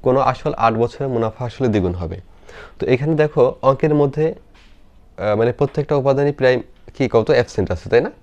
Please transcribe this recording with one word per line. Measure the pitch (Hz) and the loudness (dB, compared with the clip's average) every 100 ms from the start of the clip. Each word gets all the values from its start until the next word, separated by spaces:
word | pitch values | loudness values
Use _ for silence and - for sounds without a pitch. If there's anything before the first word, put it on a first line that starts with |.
কোনো | 131 131 | 2 2
আসল | 127 127 156 - | 2 -2 -6 0
আট | 117 | 0
বছরের | 110 120 - 135 | 2 -2 -4 -4
মুনাফা | 120 110 - 123 | -2 -4 -6 -12
আসলে | - 131 | -2 0
দ্বিগুণ | 107 90 | 0 0
হবে? | 87 82 90 - - - - - - | -4 -8 -10 -16 -20 -20 -20 -20 -8
তো | - | -2
এখানে | 127 147 156 | 0 0 0
দেখো | 151 151 127 - | 0 2 0 2
অঙ্কের | 131 135 156 147 | -2 0 0 2
মধ্যে, | 143 139 160 - - - - - - - - - | 0 0 -4 -4 -16 -20 -20 -20 -20 -20 -20 -6
আহ, | 104 104 | -2 0
মানে | 117 | 0
প্রত্যেকটা | 120 143 - 143 147 | 0 -2 -2 -2 0
উপাদানই | 135 135 143 | 2 2 0
প্রায় | 143 131 127 - - - - | 2 2 2 -2 -20 -20 -4
কি | 131 | 2
কত | 113 110 | 2 4
অ্যাবসেন্ট | 127 120 - 92 | 2 2 -2 -4
আছে, | 92 101 | -4 2
তাই | 113 | 2
না? | 190 - | 2 -8